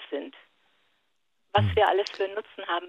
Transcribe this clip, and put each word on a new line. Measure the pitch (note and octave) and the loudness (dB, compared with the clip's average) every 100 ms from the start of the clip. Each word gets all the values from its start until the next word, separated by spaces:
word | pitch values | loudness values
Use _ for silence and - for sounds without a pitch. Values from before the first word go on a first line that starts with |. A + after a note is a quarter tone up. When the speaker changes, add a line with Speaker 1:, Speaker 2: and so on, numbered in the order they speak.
| - | -4
Speaker 1:
sind, | - C#4 - _ _ _ _ _ _ _ _ _ _ _ | -8 -8 -16 _ _ _ _ _ _ _ _ _ _ _
was | G#2 G#2 | 0 2
Speaker 2:
Hm. | F#2 | 4
Speaker 1:
wir | F3+ | 4
alles | F#3 G3+ - | 4 0 -4
für | |
einen | G3 G3+ | -4 -4
Nutzen | - - F#3+ | -10 -12 -4
haben, | F3 | -4